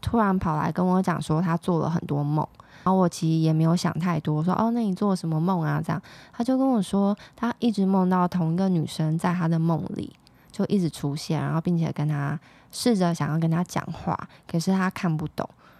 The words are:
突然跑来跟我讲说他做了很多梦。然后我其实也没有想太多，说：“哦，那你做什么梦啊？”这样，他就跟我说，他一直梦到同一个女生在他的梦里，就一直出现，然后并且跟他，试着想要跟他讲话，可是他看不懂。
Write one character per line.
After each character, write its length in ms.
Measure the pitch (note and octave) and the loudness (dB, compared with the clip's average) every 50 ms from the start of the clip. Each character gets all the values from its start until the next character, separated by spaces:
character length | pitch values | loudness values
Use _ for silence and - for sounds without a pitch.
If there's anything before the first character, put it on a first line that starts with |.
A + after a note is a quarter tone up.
突 160 | - - - A#3 | -6 -2 2 2
然 200 | G#3+ G3 F#3 F#3+ | 2 2 2 0
跑 200 | - E3+ D#3 D3+ | 0 0 0 0
来 120 | D3 E3 | -2 -2
跟 160 | D#3 F3+ F3+ | 0 0 2
我 140 | F#3 F3+ F#3 | 2 2 2
讲 220 | F#3+ F#3 E3 - | 2 0 -2 -2
说 180 | D#3+ - D#3 D#3+ | 0 0 0 0
他 160 | F#3 E3 E3 | 2 0 0
做 240 | F3 - G3 F3 D#3+ | 0 0 0 0 0
了 80 | C#3+ - | 0 0
很 100 | E3 - - | -2 -4 -2
多 180 | - D3 C#3+ | -2 -2 -2
梦。 240 | D3 C#3+ D3+ D#3 - - - - - - - - | 0 0 0 0 -2 -4 -8 -20 -20 -20 -14 -4
然 80 | - F#3 | 0 2
后 80 | F#3+ F#3+ | 4 4
我 80 | F#3 | 4
其 240 | E3+ - - E3 D#3+ | 2 0 0 0 0
实 60 | D#3+ | 2
也 160 | E3 D#3+ D#3+ | 2 2 2
没 100 | D#3 D#3+ | 2 4
有 140 | D#3+ E3 E3+ | 4 4 2
想 160 | F3 - E3 D#3+ D#3 | 2 0 -2 -2 -2
太 200 | F3 F#3 E3 D3+ | -2 0 -2 0
多， 220 | - D#3 D3+ D3+ | 0 -2 -2 0
说 120 | D#3+ F3+ F3+ - | 0 0 0 0
：“哦， 120 | A3 A#3 | 0 0
那 100 | A#3 A#3+ | 0 0
你 140 | A3+ G3 F3+ | 0 -2 0
做 200 | - G#3 G3+ F#3+ | 0 0 0 0
什 140 | F3+ - E3 | 0 -2 -2
么 100 | D#3+ D#3 | 0 0
梦 220 | E3 F#3 F#3+ E3+ | 2 0 0 0
啊？” 220 | D#3 D3+ D3 D3+ D#3+ | 0 0 -2 -2 -2
这 80 | - | -2
样， 80 | E3 F#3+ - - - - - - | -4 -4 -6 -12 -20 -20 -20 -16
他 100 | - - | -6 -4
就 140 | A#3 B3+ C4 | -2 0 2
跟 100 | C4 C4+ | 2 2
我 140 | C4+ B3+ G#3+ | 2 2 2
说， 340 | F#3 - - G3+ G3+ G3 G#3 - - - - | 0 0 0 2 2 2 0 -2 -6 -18 -10
他 180 | - A#3 A#3 - - | -4 -4 -4 -2 0
一 120 | A#3+ A#3+ | 0 0
直 140 | G#3 G3 F#3+ | 2 2 2
梦 240 | F#3+ F#3+ F#3+ F#3 F#3 | 2 4 4 4 4
到 180 | F#3 F3+ F3+ | 4 2 2
同 280 | F3 - F3+ E3 D#3+ E3 | 2 0 0 0 0 0
一 20 | |
个 140 | F3+ F#3+ F#3+ | 0 2 2
女 160 | F3+ D#3+ D3 | 2 0 0
生 320 | - - - D#3 D#3 D#3 E3+ | -2 -2 -2 0 0 0 0
在 160 | - F3+ F3 | 0 0 0
他 120 | F3+ E3+ | 0 0
的 120 | E3 E3+ D#3+ | 0 2 2
梦 260 | E3 E3+ D#3+ D3+ F#3 - - | 2 0 0 -2 -4 -6 -8
里， 140 | - - - - _ _ - _ - _ - | -8 -8 -10 -12 _ _ -20 _ -20 _ -14
就 140 | - - G3 | -6 -4 -2
一 160 | - G#3 G3 | 0 0 0
直 80 | F3 D3 | 0 0
出 260 | - - - C#3+ C#3 | -2 -4 -4 -4 -4
现， 240 | D#3+ - - D#3+ D3+ | -4 -4 -4 -4 -2
然 140 | D3 C#3 | -2 -2
后 80 | D3+ D#3+ | -2 -2
并 160 | - F3+ F3 | 0 0 0
且 160 | E3 D#3+ - | 0 0 -2
跟 160 | - - D3 D3+ | -2 -2 -2 -2
他， 320 | D3+ C#3+ C#3+ C#3+ D3 E3 - - - - - - | -2 -2 -2 -4 -6 -6 -10 -16 -20 -20 -20 -16
试 240 | - - - B3 A3+ | -8 0 2 2 4
着 180 | F#3 F3+ E3+ E3 | 4 2 2 0
想 200 | - D3 C#3 D3+ | 0 -2 -2 0
要 40 | E3 | 0
跟 120 | E3 E3 | 0 0
他 120 | E3 F3 F3+ | 0 0 -2
讲 200 | - - - - - | -2 -4 -8 -6 -8
话， 260 | E3 - - F3+ - - - - - - - - | -10 -8 -6 -6 -6 -6 -8 -14 -18 -20 -12 -6
可 80 | - E3 | -4 -2
是 140 | D#3+ F#3+ | 0 0
他 160 | F#3+ F#3+ F#3 F#3+ | 0 2 0 -2
看 260 | - - - E3+ D#3 | -4 -2 -2 -2 -2
不 140 | D3+ D#3 D3+ | -2 -4 -8
懂。 180 | - - - - - _ - - - | -6 -8 -8 -8 -10 _ -20 -20 -20